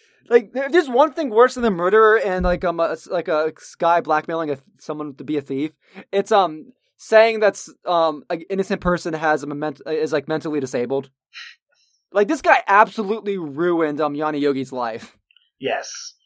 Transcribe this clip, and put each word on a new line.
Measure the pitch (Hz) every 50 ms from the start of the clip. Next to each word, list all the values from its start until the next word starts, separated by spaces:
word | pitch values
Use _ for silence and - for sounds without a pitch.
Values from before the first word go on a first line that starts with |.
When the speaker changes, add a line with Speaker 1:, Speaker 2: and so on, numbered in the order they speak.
| _ _ _ _ _ -
Speaker 1:
like, | 233 240 226 - -
there, | 254 277 277
there's | 262 359 311 269
one | 240 247 302 311 -
thing | 330 311 254
worse | 208 220 247 247 -
than | 262 233
the | 226
murderer | 190 165 175 185 202 220 220 214 214 226
and, | 214 202 185 185 180
like, | 180 175 170 -
um, | 175 170 165
a, | 165 151 165 - - -
like, | 185 175 165 185
a | 160 151 160 160 - _ - - - -
guy | 175 165 170 170
blackmailing | - 156 156 151 151 - 165 165 165 147
a, | 139 135 _ _ _ _
someone | - - 156 151 151 147 135
to | 123 139
be | 123 151
a | 147 139
thief. | - 135 135 147 160 - _ _ _ - 196 - _
It's, | - 202 202 - 220
um, | 202 185 165 156 156 127 - _ _ _ _ _
saying | _ - - 220 220 220 226 226 220
that's, | 214 202 - - - - - _ -
um, | - 180 170 160 160 151 147 - -
an | 175 165 170 -
innocent | 196 190 185 - 202 -
person | - 180 175 170 - 175 156
has | 156 160 156 156 143 139
a |
ment-, | 147 147 143 151 151 139 - -
is, | - 156 160 156 147 156
like, | 147 139
mentally | - 156 151 - 160 151 147
disabled. | 131 131 - 127 120 120 135 139 139 - _ _ _ _ - - - - - _ _ _ _ _ _ _ _ _ _ _ -
Like, | 196 208 196
this | 311 269 -
guy | 349 285 - -
absolutely | - 196 208 226 196 202 226 214 190 220 220 - 202 196 190
ruined, | 165 147 135 147 170 180 175 165 165 151 147 151
um, | 156 147 143
Yanni | 143 151 151 151 143
Yogi's | 143 143 139 135 131 131 131
life. | 127 120 113 110 117 113 - _ _ _ _ _ _ _ _ _ -
Speaker 2:
Yes. | 131 131 - - - - - - - - - _ _